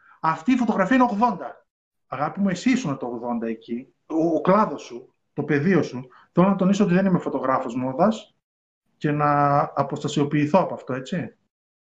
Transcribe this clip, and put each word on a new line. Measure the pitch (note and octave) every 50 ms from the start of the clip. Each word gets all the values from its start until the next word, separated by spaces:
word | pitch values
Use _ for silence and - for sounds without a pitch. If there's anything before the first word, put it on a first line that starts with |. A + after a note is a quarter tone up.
| _ _ _ _
«Αυτή | - D#3+ D#3+ - - -
η | B3+
φωτογραφία | A#3 A#3+ G#3+ F#3+ F#3 F#3 F3+ C4
είναι | B3+ B3+
ογδόντα». | A#3+ G#3 G3 A#3 A#3+ G3 E3 C#3 A#2 - - _ _ _ _ _ _ _ _ _
Αγάπη | _ C3+ B2+ C#3+ D#3+ - F#3+
μου, | G3+ G3
εσύ | F3+ F#3 - B3
ήσουν | C4 - - D3+ C3+
το | - C3+
ογδόντα | A#2+ A#2+ A2+ A#2 A#2+ A#2+ A#2 A2+
εκεί, | A2+ A2+ A2+ - - A#2 A#2+ C3+ - _ _ _
ο, | - D3+ D#3+ D#3 E3+ D#3+
ο | D3+
κλάδος | - F#3 F#3+ G#3+ G#3+ E3+ C#3+ -
σου, | - - A#2+ A#2+ - _ _ _ _ _ _
το | - C#3+
πεδίο | C#3+ D3+ C#3 C#3 F#3+ F#3+ D#3 A2+
σου. | - - B2 B2+ - - - _ _
Θέλω | _ E3+ F3+
να | G3 G3
τονίσω | F#3 F#3+ F#3 G3+ - G#3
ότι | F3 F3
δεν | F#3 G3
είμαι | F#3+ F3+ -
φωτογράφος | - D3+ C#3+ C3 B2 C3 C3 B2+ C3 B2 A#2
μόδας | B2+ B2+ C3 C3 C#3+ F3 A3 A3 - - - _ _ _ _ _ _ _ _ _ _ _ _ _
και | _ - D3+
να | D3 D3 D3 D3 D3 C#3+ C#3+ C#3+ C#3+ C#3+
αποστασιοποιηθώ | D#3 - - C#3+ C#3 - D3 C#3+ - D3 - D3+ C#3+ C#3+ - D3 D3 D3 - F#3+
από | E3 - B2
αυτό, | - - - B2+
έτσι. | C3 B2+ - - E3+ - - - _ _ _ _ _ _ _ _ _